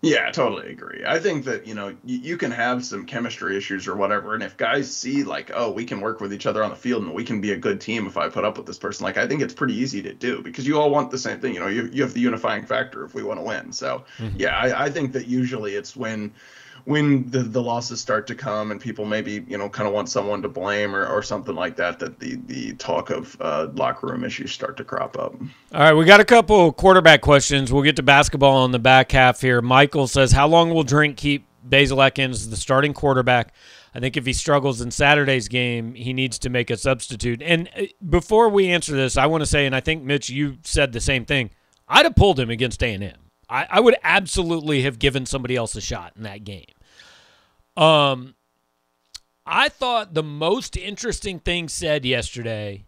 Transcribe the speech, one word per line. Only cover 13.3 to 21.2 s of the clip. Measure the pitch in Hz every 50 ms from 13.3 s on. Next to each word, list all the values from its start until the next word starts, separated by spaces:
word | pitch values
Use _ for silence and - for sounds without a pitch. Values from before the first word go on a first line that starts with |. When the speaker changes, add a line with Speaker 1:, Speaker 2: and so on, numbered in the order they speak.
| - - 82
Speaker 1:
win. | 110 107 - - - -
So, | - 127 127 127 120 - _ -
Speaker 2:
Mm-hmm. | - 117 107 98 95
Speaker 1:
yeah, | - - 67
I, | 92 117 127 117 - 135
I | 147
think | 143 165 143 131 131
that | 131 120
usually | 120 123 127 127 123 131 117 107 104 98
it's | 101 101 - -
when, | - 120 110 110 107 104 101 104 _ - - - - - - - - _
when | - 147 151 147 147 143 135 127 123
the, | 120 131 123
the | 110 110 127 120
losses | 117 117 120 117 - 120 113
start | - - 110 107 104
to | - 120
come | 117 - 120 104 107 107 107
and | 104 101
people | - 123 - - 110
maybe, | 107 107 110 104 98 104 104 -
you | - - 101
know, | 98 101
kinda | - - 107 104
want | 101 104 98 -
someone | - - 101 101 104 101
to | 101 104
blame | - - 90 101 101 104 104 101 98
or, | 98 95
or | - - 104